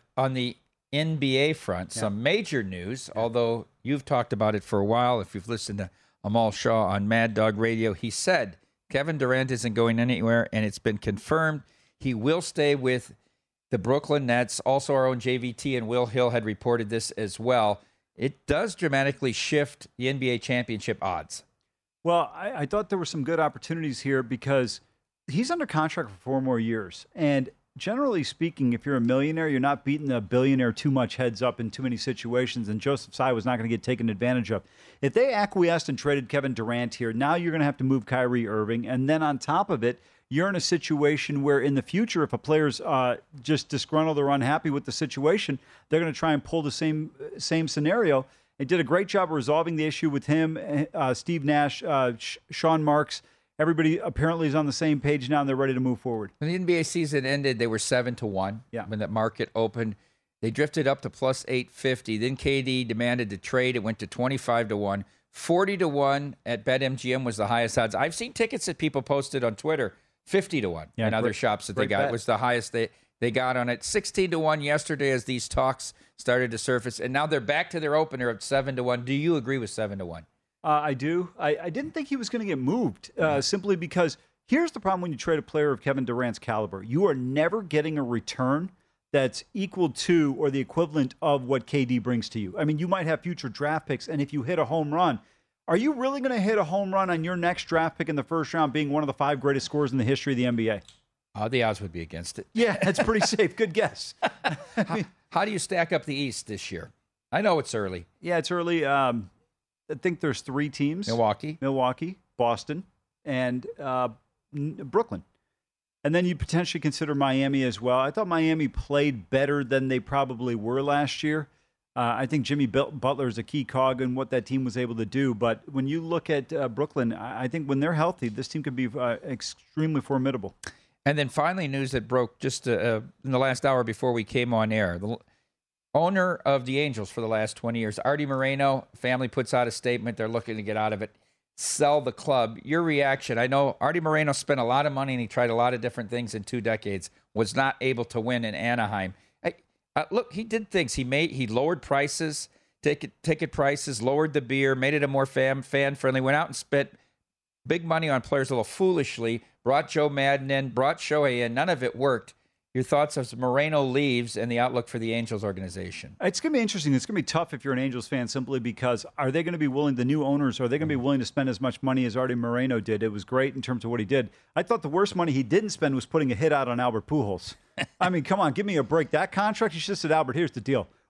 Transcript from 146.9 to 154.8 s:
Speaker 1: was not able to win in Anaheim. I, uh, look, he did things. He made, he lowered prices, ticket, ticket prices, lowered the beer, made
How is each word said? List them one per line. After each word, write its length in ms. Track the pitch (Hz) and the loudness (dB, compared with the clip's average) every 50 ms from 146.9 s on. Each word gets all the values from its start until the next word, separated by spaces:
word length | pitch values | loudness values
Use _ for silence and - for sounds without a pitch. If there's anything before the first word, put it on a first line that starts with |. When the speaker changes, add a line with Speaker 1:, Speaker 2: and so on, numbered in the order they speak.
| 98 95 90 - _ _ _ _ - | -4 -4 -6 -8 _ _ _ _ 0
Speaker 1:
was 200 | 107 113 98 - | 0 0 0 2
not 220 | 131 135 135 - - - | 0 0 0 0 0 0
able 240 | 131 131 120 117 | 0 0 0 -2
to 120 | - - 120 | -4 -4 -4
win 260 | 110 120 123 120 117 | -2 0 -2 -2 -2
in 100 | 110 104 | -4 -4
Anaheim. 580 | 71 104 120 120 120 110 104 110 101 95 95 101 _ _ _ _ _ - | -2 -2 0 0 0 0 -2 -2 -2 -4 -4 -6 _ _ _ _ _ -4
I, 100 | 180 - _ _ _ _ _ _ _ - | -4 -4 _ _ _ _ _ _ _ -4
uh, 100 | 143 151 - | -4 -2 0
look, 220 | - 226 240 - - | -2 -2 -2 -4 -8
he 100 | 185 226 | -10 -8
did 280 | 226 214 226 220 - | -4 -4 -4 -4 -2
things. 240 | - 190 160 117 - | -2 -2 0 0 -2
He 100 | - 131 | -4 -2
made, 280 | 123 131 143 160 - - | 0 0 0 0 0 -2
he 140 | 135 131 | -4 -4
lowered 360 | 107 110 120 139 160 180 - - | 0 0 0 2 0 0 -2 -2
prices, 640 | - 147 139 143 147 - - 165 156 147 - - - _ _ _ _ _ _ - | -2 0 0 0 0 -2 -4 -4 -4 -4 -6 -10 -12 _ _ _ _ _ _ 0
ticket, 300 | 151 147 - - - - _ - | 0 0 0 -4 -12 -12 _ -2
ticket 300 | 165 156 - 170 - - | -2 0 0 -2 -4 0
prices, 480 | - 143 139 143 - - - 135 107 113 | 2 2 2 2 0 -2 -6 -4 -2 0
lowered 300 | 127 139 147 156 156 139 | 2 2 2 2 2 0
the 80 | 147 | -2
beer, 340 | 131 117 135 135 135 135 135 | -2 0 0 2 4 4 2
made 200 | 131 | 4